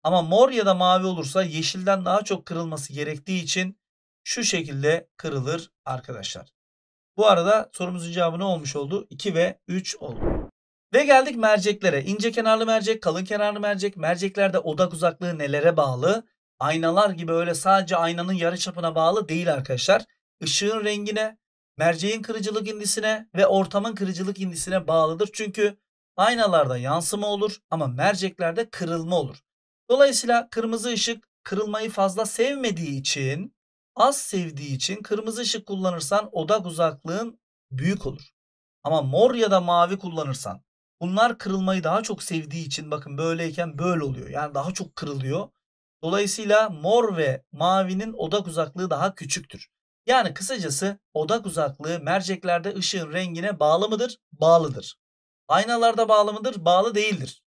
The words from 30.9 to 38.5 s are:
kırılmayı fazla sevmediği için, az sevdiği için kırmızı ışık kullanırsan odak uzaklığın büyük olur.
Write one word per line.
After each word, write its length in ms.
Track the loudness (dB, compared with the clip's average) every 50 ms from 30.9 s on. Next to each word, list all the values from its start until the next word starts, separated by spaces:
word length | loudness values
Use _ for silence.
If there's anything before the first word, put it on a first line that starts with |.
| -2 -2 -2 -4 -4 -8 _ _ _ _ _
kırılmayı 460 | -6 -4 -4 -2 -2 -4 -4 -4 -4
fazla 360 | 0 0 0 0 2 -2 -4
sevmediği 760 | -4 0 0 0 0 0 -2 -2 -4 -2 -4 -4 -4 -6 -4
için, 560 | -4 -4 -4 -2 -2 -4 -4 -4 -8 -12 _ _ _ _ _ _ _ _ _
az 220 | 4 4 4 4
sevdiği 580 | 0 -6 -4 -4 -4 -4 -4 -8 -10 -6 -6 -4
için 260 | -4 -4 -6 -6 -8
kırmızı 400 | -6 -4 -4 -4 -4 -6 -6 -4
ışık 240 | -4 -4 -4 -4 -6
kullanırsan 640 | -8 -6 -2 -2 -2 -2 -2 -2 0 0 0 0 -2
odak 340 | -6 -6 0 0 0 0 0
uzaklığın 720 | -4 -2 0 0 0 0 -6 _ -6 -6 -6 -6 -8 -12 _ _ _ _ _ _ _
büyük 340 | -8 -4 -2 -2 -2 -2 -6
olur. 280 | -10 -10 -10 -20 _ _ _ _ _